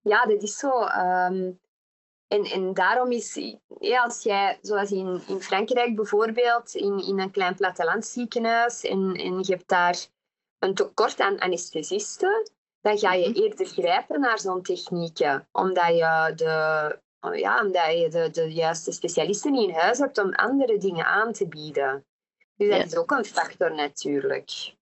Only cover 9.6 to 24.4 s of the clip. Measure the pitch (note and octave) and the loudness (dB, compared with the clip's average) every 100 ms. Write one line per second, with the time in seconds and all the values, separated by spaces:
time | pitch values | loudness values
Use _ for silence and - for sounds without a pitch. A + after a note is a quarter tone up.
9.6 | - F#3 F3 F3+ - _ _ _ _ _ | 2 2 4 0 -6 _ _ _ _ _
10.6 | F#3+ F#3+ G3+ - A3+ - G4 G4+ F#3 F3 | -2 0 -2 0 -2 2 0 0 -2 -4
11.6 | - D#4+ - G4 G#4+ - F#4 A4 A4 _ | -4 -8 -4 -6 -6 -2 0 0 -2 _
12.6 | _ _ - G#3 G#3 F#3 F3 A#3 G#3+ - | _ _ 0 2 4 4 2 2 0 0
13.6 | F#3 - E3+ F#3 - D#4 B3+ A3 F#3+ F#3 | -6 -2 0 0 0 0 0 0 -2 -4
14.6 | F#3 F3+ - F3 E3 D#3+ D3+ C#3 - - | -4 -6 -4 -6 -6 0 0 0 -2 -2
15.6 | F#3+ F3+ E3+ E3+ E3 D#3+ D#3+ D#3+ D#3+ D#3+ | 0 2 2 4 4 2 2 0 0 0
16.6 | D#3 D#3 D3+ - _ _ F3 D2 G3 A#3+ | 2 0 -2 -6 _ _ -6 -2 0 2
17.6 | G#3 F3+ D#3+ E3 E3 E3 E3 E3 D#3+ D#3+ | 2 2 2 2 2 0 -2 -2 -4 0
18.6 | D#3+ E3 - - F3 - D#3 G3+ D4 C4+ | 0 0 -6 -6 -2 0 0 -2 0 2
19.6 | G3+ E3 F3+ A#3+ C#4 - G3 - - C#4 | 2 2 2 2 0 0 0 2 2 2
20.6 | B3+ G#3 F#3+ E3+ - F#3 A3+ A3 F#3+ D#3 | 2 2 0 0 0 0 0 -2 -6 -6
21.6 | D3+ C#3 C#3 C#3 _ _ _ _ _ _ | -8 -4 -2 -4 _ _ _ _ _ _
22.6 | G#3 F#3+ F3 - E3+ C#4+ G#3+ - D#3+ - | 2 2 2 -2 0 -2 -2 -4 -4 -2
23.6 | E3+ D#3 D3 - D3 C#3+ C3+ C3+ | -2 0 -6 -4 -4 -2 -2 -4